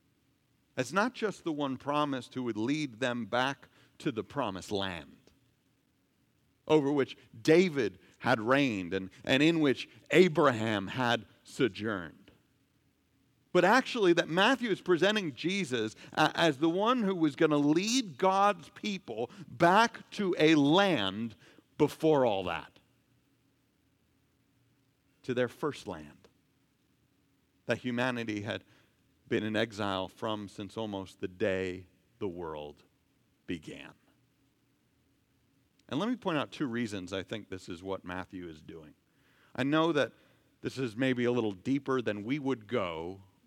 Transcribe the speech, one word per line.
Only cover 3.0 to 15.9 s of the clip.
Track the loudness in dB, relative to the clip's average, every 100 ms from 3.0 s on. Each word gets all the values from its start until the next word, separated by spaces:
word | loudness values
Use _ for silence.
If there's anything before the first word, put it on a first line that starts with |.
| -4 -4 -2
back | -2 -2 -4 -14 _ _ -8
to | -6
the | -4
promised | -6 -4 -4 -6 -4
land, | -4 -4 -6 -14 -20 _ _ _ _ _ _ _ _ _ _ _ _ _ _ 2
over | 2 4
which | 0 -2 -6 _ -2
David | 4 6 4 0 -2 -4 -18 _
had | 0 2
reigned | 4 2 2 -2 -4
and, | -6 -6 -8
and | 0 4
in | 4 4
which | 2 0 -6 -18 4
Abraham | 6 6 6 4 4 0 -2 -2
had | -2 0 0 -4 _
sojourned. | -12 -2 -2 -2 -6 -6 -8 -16 -20 _ _ _ _ _ _ _ _ _ _ _ _
But | 2
actually | 6 4 2 2 4
that | 4 2
Matthew | 2 4 2 -2
is | -2
presenting | 0 2 4 2 -4
Jesus | -4 -2 -2 -2 -2 -4